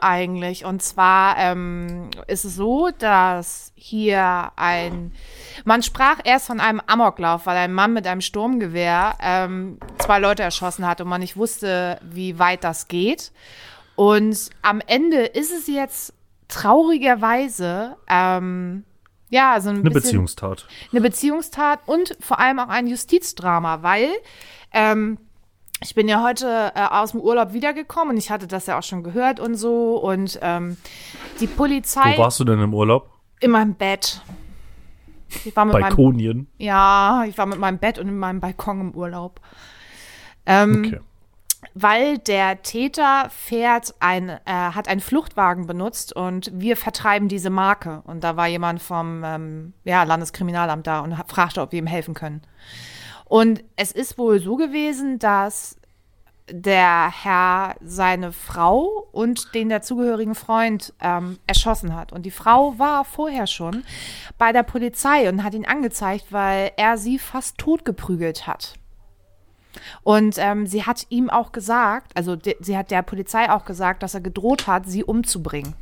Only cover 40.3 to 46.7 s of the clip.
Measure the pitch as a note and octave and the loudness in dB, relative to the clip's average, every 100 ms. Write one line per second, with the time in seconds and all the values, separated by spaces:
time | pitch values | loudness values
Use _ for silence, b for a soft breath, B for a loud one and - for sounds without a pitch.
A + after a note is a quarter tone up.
40.3 | B - G3 G#3 G#3+ A3 - - _ _ | B 4 6 6 4 2 -4 -12 _ _
41.3 | _ - - - F#3 G#3 A3+ C#4+ C#4 - | _ -8 -8 -8 2 4 4 2 0 0
42.3 | G3 F#3+ F#3+ - A3+ C4+ D#4+ C#4 C4+ - | 2 2 -2 -6 -4 -2 2 4 4 0
43.3 | - - A#3 A#3+ A#3+ - - F3+ F#3 F#3 | -6 -6 0 2 2 -2 -2 0 0 -2
44.3 | D#3 - F3+ F3 G3 G#3+ F#3+ - C#4+ - | -8 -6 -2 -2 -4 -4 -4 0 -2 -2
45.3 | G#3 F#3 F3+ E3+ F3 G#3 - - - F3+ | 2 2 2 -4 -6 -6 -8 -10 -6 -6
46.3 | F#3 F#3+ F3+ A3+ | -6 -8 -4 -2